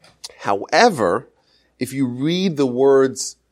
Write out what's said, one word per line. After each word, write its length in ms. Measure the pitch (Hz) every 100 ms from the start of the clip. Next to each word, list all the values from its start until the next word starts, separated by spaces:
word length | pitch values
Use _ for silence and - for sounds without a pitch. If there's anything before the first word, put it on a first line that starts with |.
| _ _ - -
However, 920 | 113 101 - 156 233 156 92 104 135 _ _ _ _ -
if 140 | 123
you 140 | 135 131
read 500 | 123 147 180 190 147
the 80 | 135
words 720 | 123 135 135 135 117 - - _